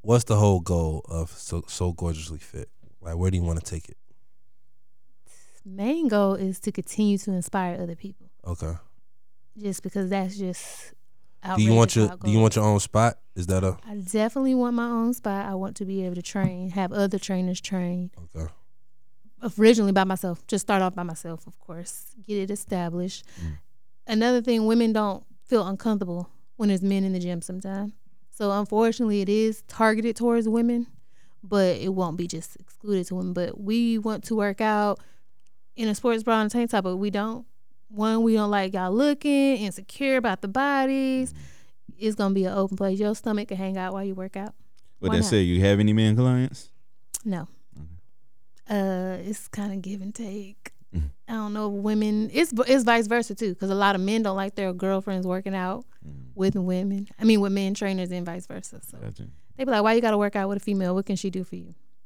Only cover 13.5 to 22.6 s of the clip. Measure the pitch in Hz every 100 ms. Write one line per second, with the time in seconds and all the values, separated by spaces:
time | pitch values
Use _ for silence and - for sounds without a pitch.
13.5 | 92 95 87 220 208 185 214 220 269 269
14.5 | 254 240 233 240 233 233 240 214 196 196
15.5 | 190 190 - 190 196 180 175 175 202 190
16.5 | 180 185 190 185 208 196 196 - 185 185
17.5 | 180 - 190 180 180 180 - 85 80 78
18.5 | - - - - - - - - - 233
19.5 | 202 220 226 202 196 190 185 185 170 -
20.5 | 202 - 196 185 180 175 160 165 160 -
21.5 | - - 165 180 - - 233 202 208 190
22.5 | 208